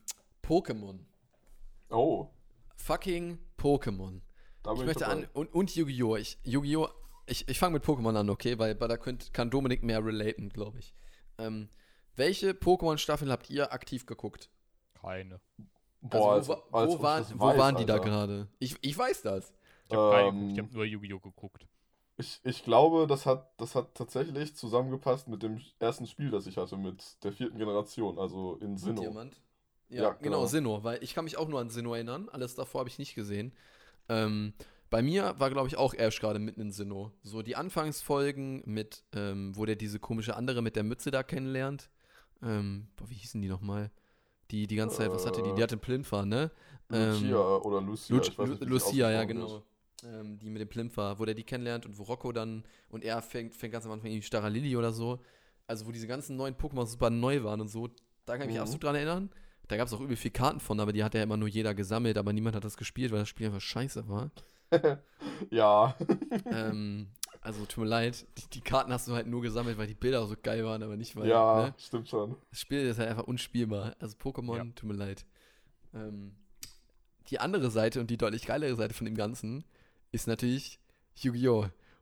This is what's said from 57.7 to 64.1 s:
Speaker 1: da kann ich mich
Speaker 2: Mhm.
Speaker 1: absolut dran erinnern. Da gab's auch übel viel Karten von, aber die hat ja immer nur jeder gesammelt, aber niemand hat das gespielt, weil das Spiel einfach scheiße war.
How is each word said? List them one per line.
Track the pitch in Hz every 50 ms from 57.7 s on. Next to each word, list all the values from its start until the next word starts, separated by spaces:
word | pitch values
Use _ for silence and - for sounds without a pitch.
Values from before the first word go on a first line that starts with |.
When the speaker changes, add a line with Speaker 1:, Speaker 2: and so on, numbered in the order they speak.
| 107 113 120 113 - - _ _ _ _ -
Speaker 1:
da | - -
kann | 135
ich | 139 113
mich | 113
Speaker 2:
Mhm. | 113
Speaker 1:
absolut | - - 139 151 160
dran | 147 143
erinnern. | 147 147 160 175 185 196 196 - - - - - _ - -
Da | 107 107
gab's | 123 120 113
auch | 104
übel | 135 143 120
viel | - - 117
Karten | - - 123 147 - 147
von, | - - 107 107
aber | 104 104
die | 104 104
hat | 107 110 -
ja | 110 107
immer | 110 107 107
nur | 107 104
jeder | 98 110 110 107 104
gesammelt, | 104 98 92 110 117 120 113 104 107
aber | 101 104 104
niemand | 107 110 113 107
hat | 104 107
das | 107 -
gespielt, | - 107 - - 127 127 120
weil | 110 104
das | 104 -
Spiel | - - 113
einfach | 107 101 98
scheiße | - - - 117 127 139 - 117 107
war. | 104